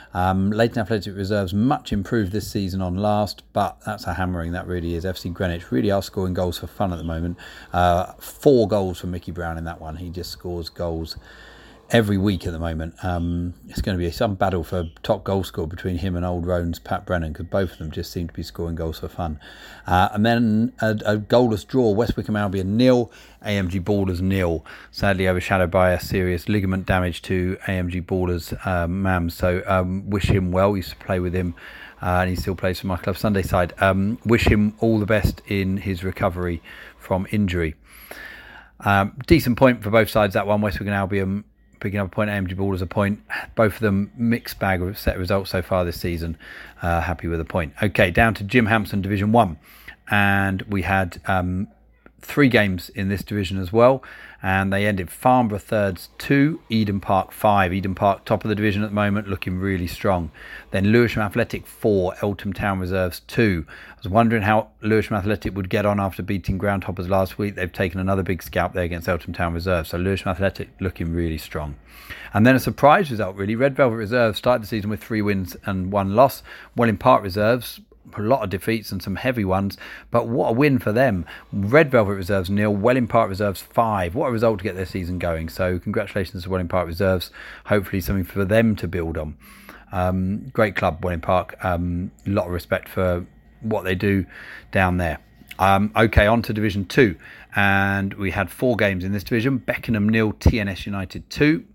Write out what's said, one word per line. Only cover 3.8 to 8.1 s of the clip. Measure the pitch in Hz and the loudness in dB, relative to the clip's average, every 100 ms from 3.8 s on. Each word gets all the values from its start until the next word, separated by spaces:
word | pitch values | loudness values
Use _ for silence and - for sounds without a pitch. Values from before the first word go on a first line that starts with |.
| - | -10
that's | 104 - | -10 -6
a | |
hammering, | 85 92 87 82 | -4 -2 -2 -4
that | 87 92 | -6 -6
really | 90 85 | -4 -4
is. | 85 90 | -4 -4
F | 90 | -6
C | 90 | -8
Greenwich | 87 95 87 - | -4 -4 -4 -4
really | 127 110 | -2 0
are | 98 | 0
scoring | 92 - 92 | -2 -4 -4
goals | 90 90 87 | -2 -2 -4
for | 90 | -10
fun | - 101 | -6 -4
at | 85 | -4
the | |
moment. | 80 80 85 87 - - - | -6 -4 -6 -8 -14 -20 -6
Uh, | 90 90 87 92 | 2 4 4 0